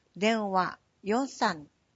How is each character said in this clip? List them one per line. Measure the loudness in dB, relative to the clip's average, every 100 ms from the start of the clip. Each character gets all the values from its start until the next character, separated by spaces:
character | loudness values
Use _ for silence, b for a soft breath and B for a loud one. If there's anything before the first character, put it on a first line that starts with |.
| b 0
電 | 0 2 0
話 | 0 0 -4 _ _
四 | -2 0 0
三 | 0 -2 -2 -10 _ _